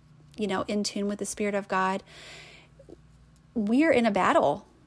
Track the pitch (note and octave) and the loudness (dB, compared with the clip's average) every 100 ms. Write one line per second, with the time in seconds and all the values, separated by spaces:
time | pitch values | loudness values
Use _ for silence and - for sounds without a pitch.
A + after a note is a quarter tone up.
0 | _ - - - G#3 F#3+ - G#3 G3+ G#3 | _ -20 -20 -8 -4 -4 -2 -2 -2 -4
1 | G3+ G#3 G3+ - G#3 G3+ G3+ F#3+ F#3+ G3 | -6 -4 -8 -4 -2 -2 -2 -2 0 -2
2 | - - - - - - - - - - | -6 -18 -20 -20 -20 -20 -20 -20 -20 -20
3 | - - - - _ A#3+ G#3 B3 D#4+ B3 | -20 -20 -20 -20 _ -4 0 4 4 4
4 | A#3 G3 F#3+ D4+ C#3 D3+ - _ | 4 2 4 4 2 0 -8 _